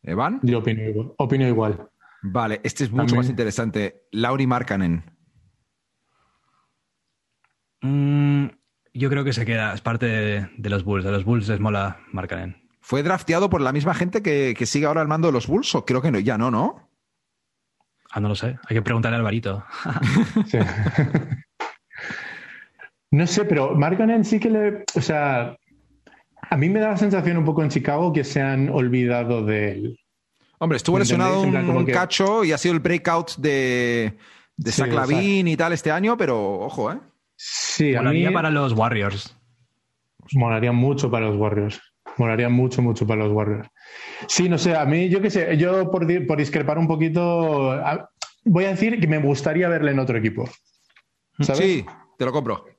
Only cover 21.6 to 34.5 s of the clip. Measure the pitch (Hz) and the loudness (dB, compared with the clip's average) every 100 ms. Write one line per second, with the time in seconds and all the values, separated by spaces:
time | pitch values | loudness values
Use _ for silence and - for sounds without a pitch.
21.6 | - - _ - - - - - - - | -14 -14 _ -16 -12 -12 -14 -16 -18 -20
22.6 | - _ - _ _ 143 170 208 208 151 | -20 _ -20 _ _ 2 4 0 2 2
23.6 | 139 156 143 190 220 226 214 220 220 220 | 2 2 2 2 2 2 2 2 2 2
24.6 | 208 208 - 175 135 151 143 127 120 - | 2 -2 -6 -4 0 0 2 0 -2 -8
25.6 | _ _ _ _ - _ _ _ - 156 | _ _ _ _ -20 _ _ _ -2 2
26.6 | 156 208 214 196 208 190 165 170 156 151 | 2 2 0 2 2 2 2 2 2 2
27.6 | 151 135 127 143 175 156 135 151 135 135 | 0 0 0 0 0 0 0 0 0 0
28.6 | 139 - 127 127 123 120 120 120 107 107 | 0 0 0 2 2 0 0 0 0 0
29.6 | 104 95 107 120 _ _ _ _ _ _ | -2 -4 -8 -10 _ _ _ _ _ _
30.6 | 165 143 - 185 202 175 185 190 190 180 | -2 0 0 2 2 2 2 2 2 2
31.6 | 180 170 170 147 180 - 196 220 185 151 | 0 0 2 0 0 0 2 2 2 2
32.6 | 180 165 170 175 - 170 170 - 151 139 | 0 0 0 -2 0 -2 -2 -4 0 2
33.6 | 131 123 120 120 107 104 - - _ | 0 0 0 0 -2 -6 -20 -20 _